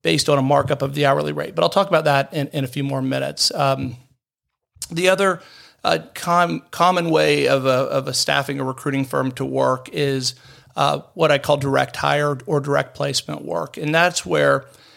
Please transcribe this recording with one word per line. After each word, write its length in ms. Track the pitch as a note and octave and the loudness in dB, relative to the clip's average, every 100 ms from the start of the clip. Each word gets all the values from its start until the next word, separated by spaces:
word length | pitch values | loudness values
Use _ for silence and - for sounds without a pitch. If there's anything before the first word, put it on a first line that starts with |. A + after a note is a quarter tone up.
based 260 | E3 D#3 - | 2 0 2
on 120 | C#3+ | 2
a 20 | |
markup 400 | C3 C#3+ C3+ C#3 | 4 2 2 -2
of 140 | C#3 | -2
the 100 | C#3+ | 0
hourly 280 | C#3+ D3 D3 | 2 2 0
rate. 200 | D3 C#3+ | -4 -4
But 80 | E3 | 0
I'll 80 | E3+ | 2
talk 180 | G3 G3 | 2 2
about 180 | D#3+ | 2
that 280 | D#3 C#3 C#3 | 4 2 0
in, 140 | D3+ C#3 | -4 -4
in 160 | D3+ | -4
a 40 | C3 | -6
few 160 | D3+ | -4
more 200 | C#3 C3+ | -4 -4
minutes. 500 | C3 C3+ C3+ D3 - | -2 -4 -4 -2 -2
Um, 440 | - C#3 C3+ C3 B2 _ _ _ _ _ _ _ _ - | 2 0 0 -4 -10 _ _ _ _ _ _ _ _ -8
the 200 | E3+ F#3 | 0 2
other, 300 | F#3+ G3 E3+ - - - _ | 4 2 0 -8 -20 -20 _
uh, 160 | - - - | 0 0 -2
com-, 480 | - F3 F3 F3 E3 _ | -10 0 2 2 -2 _
common 400 | - F3 F#3 E3+ | 2 2 4 2
way 360 | D#3+ D3+ D3 C#3 | 2 4 4 2
of 200 | C3+ C3 | 2 2
a, 20 | |
of 380 | B2+ C3 C#3 C#3 | 0 0 -2 -2
a 60 | |
staffing 440 | C3 - C#3+ C3+ C#3 | -2 0 0 -2 -6
or 40 | |
recruiting 420 | C3 C3 D3 C3+ | -6 -6 -4 -2
firm 260 | C3+ C#3 C3 | -2 -2 -2
to 120 | C3 | -4
work 420 | C3+ C3+ C3 C3 B2+ | -4 0 0 0 -4
is, 400 | D#3+ C#3 C3+ B2+ - - - _ | -4 -2 -2 -4 -8 -20 -20 _
uh, 260 | - C#3+ D3 - | -2 0 0 -8
what 160 | - D#3 | 0 2
I 80 | C#3+ | 2
call 200 | - C#3+ | 2 0
direct 380 | C3+ C3+ B2+ | 2 0 -2
hire 440 | - C#3+ D3 D3 C3+ - | -2 0 0 0 -4 -2
or 120 | D3 | -2
direct 360 | C#3 C#3 C#3 | 0 -2 -2
placement 500 | - C#3+ C3+ - D3+ | -6 -4 -4 -6 -12
work. 320 | - E2+ - - | -6 -6 -6 -6
And 160 | D3+ | -2
that's 320 | D#3+ F3 E3+ | 2 0 -2
where 400 | F#3 D#3 C#3+ C#3 - - - | -2 0 2 0 -4 -20 -20